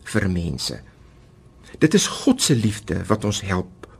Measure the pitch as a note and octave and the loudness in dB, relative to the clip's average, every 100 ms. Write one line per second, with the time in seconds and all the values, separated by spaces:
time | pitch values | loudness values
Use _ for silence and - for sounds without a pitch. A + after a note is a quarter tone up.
0 | - A2 G2 F2 E2+ B1+ - B1 - - | -4 -2 0 -2 -2 -6 -6 -10 -14 -20
1 | - - - - - - - - D#3 F#3+ | -20 -20 -20 -20 -20 -20 -14 0 4 4
2 | - - - B3+ - B2 G#2+ G#2 - F#2 | 2 0 2 2 2 2 2 -2 -4 -4
3 | F2+ A2 G#2 G2+ G2 F#2 - - - | 0 0 0 -2 -2 -2 -2 -12 -20